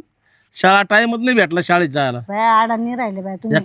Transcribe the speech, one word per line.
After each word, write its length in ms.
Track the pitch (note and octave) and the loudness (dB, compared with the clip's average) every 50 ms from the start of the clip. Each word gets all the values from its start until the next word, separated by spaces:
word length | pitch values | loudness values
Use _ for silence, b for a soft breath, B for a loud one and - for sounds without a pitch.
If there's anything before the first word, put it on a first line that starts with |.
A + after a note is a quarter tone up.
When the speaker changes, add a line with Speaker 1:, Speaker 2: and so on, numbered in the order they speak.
| - _ _ _ _ _ _ _ _ _ - | -4 _ _ _ _ _ _ _ _ _ -4
Speaker 1:
शाळा 280 | - - F#3 G3 G3+ | 0 2 2 4 2
टाइमच 380 | G3 - G#3 G#3+ A#3 A#3 A#3 A3+ | 2 2 2 2 2 2 -2 -2
नाही 180 | A#3+ B3+ B3 | 0 2 2
भेटला 220 | A3 F#3 D3+ E3 F3+ E3 | 2 2 2 0 -2 0
शाळेत 260 | - F3 F3 F3 C#3+ | 2 2 2 2 0
जायला. 300 | C3+ D3 C#3 B2+ B2 A#2+ | 0 -2 -2 -2 -2 -6
Speaker 2:
बाया, 320 | A2+ - G3+ G#3+ A3+ A3+ | -8 -8 -4 -2 0 2
आडाणी 440 | A3 A3 A3+ A3+ A3+ A3 A#3 A#3+ B3 | 2 2 2 0 -2 -2 -4 -4 -6
राहिले 260 | A#3+ B3 G#3 F#3+ F#3+ | -6 -6 -6 -8 -8
बाया 140 | F#3 F#3+ F#3+ | -10 -10 -10
तुम्ही. 220 | F3 - A3 D3+ | -8 -2 0 0
Speaker 1:
या 40 | D#3 | 0